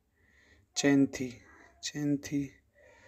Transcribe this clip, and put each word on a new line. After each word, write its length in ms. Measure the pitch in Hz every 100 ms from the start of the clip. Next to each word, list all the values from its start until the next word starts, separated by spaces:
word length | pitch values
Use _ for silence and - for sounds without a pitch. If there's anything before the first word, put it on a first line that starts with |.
| _ _ _ _ _ _ _ -
चैन 300 | 143 139 135
थी। 280 | - 127 117 - - - _
चैन 340 | - 147 147 143
थी, 320 | - 143 139 - _ _ - -